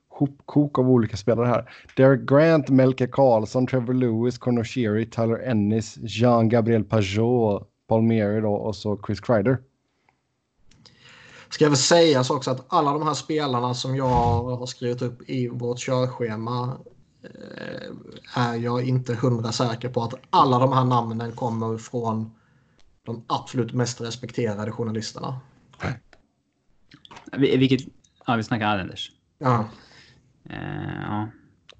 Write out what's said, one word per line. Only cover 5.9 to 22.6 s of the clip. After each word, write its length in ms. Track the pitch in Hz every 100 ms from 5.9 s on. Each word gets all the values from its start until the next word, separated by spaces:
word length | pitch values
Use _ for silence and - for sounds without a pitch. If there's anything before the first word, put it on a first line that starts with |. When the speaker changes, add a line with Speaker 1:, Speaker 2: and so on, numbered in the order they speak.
| -
Speaker 1:
Jean-Gabriel 840 | 113 101 123 117 113 120 110 113
Pageau, 800 | 101 110 95 101 113 123 110 101 - _ _
Palmieri 540 | 113 113 113 101 107
då, 140 | 107
och 220 | 104 110 101
så 240 | 107 101 -
Chris 140 | 104
Kreider. 380 | - 117 101 131 - _ _ _ _ _ _ _ _ _ _ _ - _ - - - - -
Speaker 2:
Ska 200 | - 151
väl 80 | 139
sägas 540 | - 170 165 135 127
också 200 | - 139
att 140 | 127 -
alla 240 | 175 147
de 100 | 147
här 120 | 156
spelarna 600 | 135 - 156 147 123 123
som 220 | 127 135 135
jag 120 | 131 123 120 120 123 123
har 100 | 123
skrivit 360 | - 123 123
upp 280 | 127 123 -
i 180 | 139 123
vårt 300 | 127 120 123
körschema, 1000 | - 127 127 127 120 107 113 123 123 - - _ _ _
eh, 1200 | - - 50 50 50 50 - - - - - -
är 100 | 120
jag 280 | 117 120 123 127
inte 260 | 127 127
hundra 380 | 117 135 120 117
säker 360 | 110 123 113 123
på 140 | 127
att 120 | 113 - -
alla 280 | 180 143 127
de 140 | 127
här 120 | 131
namnen 480 | 127 123 113 113 117
kommer 460 | 117 123 113 113 113
från 520 | - 123 113 110 110 - _ _